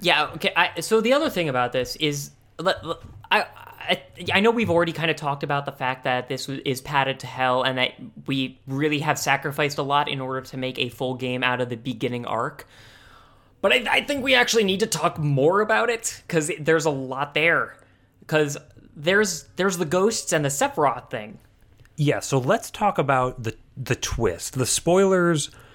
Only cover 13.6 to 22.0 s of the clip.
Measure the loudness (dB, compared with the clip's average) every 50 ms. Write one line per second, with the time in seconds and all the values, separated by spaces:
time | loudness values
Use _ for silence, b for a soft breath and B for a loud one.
13.6 | 0 2 2 2 2 2 0 0 0 0 -2 -2 0 2 4 4 4 4 4 2
14.6 | 4 2 2 0 0 -2 0 0 0 0 0 0 0 0 2 4 4 4 4 4
15.6 | 4 2 2 2 2 2 0 -2 -4 -8 -10 -10 -8 -4 -2 0 0 0 -4 -4
16.6 | 0 2 2 4 4 2 0 -2 -4 -6 -4 -4 -4 -2 0 2 2 4 4 2
17.6 | 0 -2 -6 -14 b b b b b b b _ -6 -2 2 2 2 2 -2 -6
18.6 | -12 -18 -20 -20 -20 -20 -18 -6 0 2 4 4 4 2 -2 -6 -10 -10 -4 -2
19.6 | 0 0 0 0 -2 0 2 2 4 2 2 0 -2 0 0 2 2 0 0 0
20.6 | 0 0 2 2 2 2 2 0 -6 -10 -10 -10 -10 -10 -14 -18 -20 -20 _ _
21.6 | _ -20 -20 -20 -20 -12 _ 0